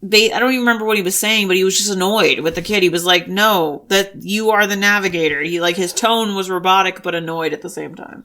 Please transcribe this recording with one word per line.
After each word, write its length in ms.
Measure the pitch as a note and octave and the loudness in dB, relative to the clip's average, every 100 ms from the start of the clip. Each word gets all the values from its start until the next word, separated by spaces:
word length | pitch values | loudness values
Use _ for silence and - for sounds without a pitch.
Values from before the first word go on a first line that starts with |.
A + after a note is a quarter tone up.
ba-, 320 | G3 G#3 A3 | 2 2 4
I 40 | - | 2
don't 120 | B3 | 0
even 100 | C4 | 2
remember 240 | A#3+ A3+ | 2 0
what 120 | A3 G#3+ | 0 0
he 60 | |
was 160 | F#3 F#3+ | 0 -2
saying, 300 | G#3 A3 G3 | 0 0 2
but 80 | F#3 | 2
he 80 | |
was 120 | F#3+ F#3+ | 2 0
just 140 | G#3 | -2
annoyed 500 | F#3+ F#3 G#3+ D#3+ C3 | 0 0 2 2 2
with 140 | D#3 | -2
the 80 | E3 | -4
kid. 200 | F3 G#3 | -2 2
He 60 | F3+ | 2
was 160 | E3+ | 2
like, 240 | F3 F3+ E3+ | 2 0 0
No, 560 | F#3+ A3 G3 D#3+ C#3+ - | 0 2 2 0 -4 0
that 340 | F#3+ G3 - | 0 0 -6
you 280 | F3 G#3 A3 | -6 -2 2
are 160 | G#3 G3+ | 2 2
the 100 | G3+ | 0
navigator. 640 | G3+ G#3 F#3+ F3 D#3+ D3 | 2 2 0 0 0 0
He, 200 | D#3 F3 | -4 -2
like, 160 | F3 F3 | -2 -2
his 160 | F3 | -4
tone 420 | - A3+ A3+ A3 | 0 0 0 0
was 160 | G3 F#3 | -4 -4
robotic 520 | F#3 F3+ F#3+ F#3+ F3+ | -2 2 2 2 -2
but 120 | F3+ | -6
annoyed 380 | E3+ E3 E3 D#3+ | -6 -6 -4 -4
at 100 | D#3 | -6
the 80 | F3 | -10
same 240 | - D3+ | -12 -12
time. 300 | E3 - - | -14 -18 -18